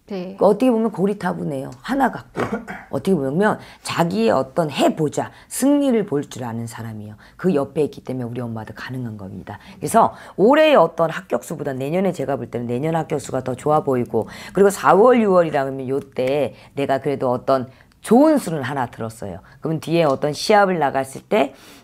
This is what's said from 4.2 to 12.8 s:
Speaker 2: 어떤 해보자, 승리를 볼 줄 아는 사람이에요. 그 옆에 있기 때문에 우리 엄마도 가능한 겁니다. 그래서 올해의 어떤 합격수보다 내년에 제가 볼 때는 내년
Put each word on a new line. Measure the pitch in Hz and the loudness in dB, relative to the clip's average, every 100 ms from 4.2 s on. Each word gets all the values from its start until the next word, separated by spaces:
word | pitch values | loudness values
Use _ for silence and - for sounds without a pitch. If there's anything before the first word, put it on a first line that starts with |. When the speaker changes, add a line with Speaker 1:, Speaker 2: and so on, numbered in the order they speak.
| 226 | 2
Speaker 2:
어떤 | 160 131 - 156 | 2 0 -2 -2
해보자, | 190 311 - 147 143 117 - - | 0 0 0 -2 -4 -8 -12 -14
승리를 | - 269 285 277 226 196 | -2 2 2 2 0 0
볼 | 143 139 | -4 -4
줄 | 117 | -8
아는 | 123 113 117 | -8 -8 -8
사람이에요. | - 113 107 107 110 - - | -10 -12 -12 -14 -18 -20 -4
그 | 185 | 0
옆에 | 143 139 160 | 0 0 -2
있기 | 143 - | -2 -4
때문에 | - 127 | -10 -8
우리 | 117 123 | -6 -8
엄마도 | 120 110 107 | -8 -8 -12
가능한 | 110 - 131 117 107 | -14 -12 -10 -10 -10
겁니다. | 95 95 90 104 - - | -12 -14 -14 -16 -18 -12
그래서 | 151 226 - - - - | 0 2 2 0 -10 2
올해의 | 214 302 311 240 | 4 6 6 6
어떤 | 165 - 165 | 4 2 -2
합격수보다 | 170 - 240 - 151 143 | -2 -6 -6 -6 -8 -6
내년에 | 127 139 175 190 | -6 -4 -2 -2
제가 | 180 135 131 | -2 -4 -6
볼 | 117 | -6
때는 | 120 120 | -8 -6
내년 | 120 | -4